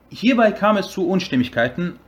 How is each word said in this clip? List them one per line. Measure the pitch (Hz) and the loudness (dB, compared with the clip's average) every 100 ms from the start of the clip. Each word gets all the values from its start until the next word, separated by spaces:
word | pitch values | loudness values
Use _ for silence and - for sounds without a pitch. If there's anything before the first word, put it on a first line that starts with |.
| - | -20
Hierbei | - 220 240 220 | -2 0 4 2
kam | 214 208 208 | 2 2 2
es | 185 | -2
zu | - 175 | -4 0
Unstimmigkeiten | 190 180 131 123 117 123 127 175 - | 0 0 -2 0 0 -2 -2 -6 -8